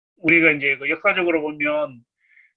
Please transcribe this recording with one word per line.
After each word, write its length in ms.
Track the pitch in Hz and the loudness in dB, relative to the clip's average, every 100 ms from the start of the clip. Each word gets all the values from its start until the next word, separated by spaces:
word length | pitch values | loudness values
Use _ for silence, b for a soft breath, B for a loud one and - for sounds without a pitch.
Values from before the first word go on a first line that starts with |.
| _ _ | _ _
우리가 360 | 160 165 160 | 0 4 4
이제 240 | 147 139 135 | 2 0 -2
그 100 | 143 | -4
역사적으로 540 | 160 208 190 175 160 | -2 0 0 2 0
보면, 580 | 151 151 147 151 147 123 117 _ b b b | -2 -4 -2 -2 -4 -8 -20 _ b b b